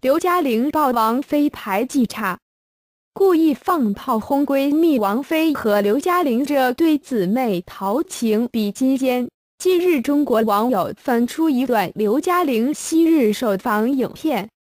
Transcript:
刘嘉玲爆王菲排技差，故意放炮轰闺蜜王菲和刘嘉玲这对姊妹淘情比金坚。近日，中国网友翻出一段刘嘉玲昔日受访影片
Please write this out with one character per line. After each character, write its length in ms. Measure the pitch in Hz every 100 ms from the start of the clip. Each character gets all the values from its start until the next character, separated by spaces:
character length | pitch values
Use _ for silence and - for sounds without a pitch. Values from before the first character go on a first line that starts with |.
刘 180 | 254 302
嘉 220 | 359 359
玲 300 | 285 226 269
爆 180 | 311 285
王 320 | 240 220 247
菲 260 | 294 294 294
排 380 | - - 196 254
技 220 | 285 233
差， 320 | - 208 180 _ _ _ _ _ _ _
故 220 | - 392 339
意 180 | 320
放 400 | 269 - 349 226
炮 260 | 202 - 226
轰 240 | 208 277
闺 300 | 294 277 277
蜜 240 | 294 330 269
王 240 | 202 214
菲 320 | 285 320 320
和 260 | 277 220 208
刘 200 | 202 233
嘉 240 | 320 359
玲 200 | 311 233
这 300 | 277 285 254
对 240 | 247 330 302
姊 300 | - 247 180
妹 340 | 226 247 180 -
淘 340 | - 196 233
情 480 | 330 - 226 214 247
比 200 | 233 208
金 260 | 196 262 269
坚。 320 | 262 247 247 _ _ _
近 200 | 359 370
日， 220 | 359 311
中 240 | 233 285 294
国 160 | 233
网 300 | 226 202 233
友 200 | 226 170 -
翻 300 | - 233 240
出 240 | - 320
一 160 | 254 254
段 240 | 226 185
刘 260 | - 214 254
嘉 240 | 302 349
玲 300 | 330 233 240
昔 320 | 294 - 320 330
日 260 | 320 220
受 240 | 208 247 196
访 320 | 247 214 226
影 200 | 277 214
片 360 | - 311 247 208 _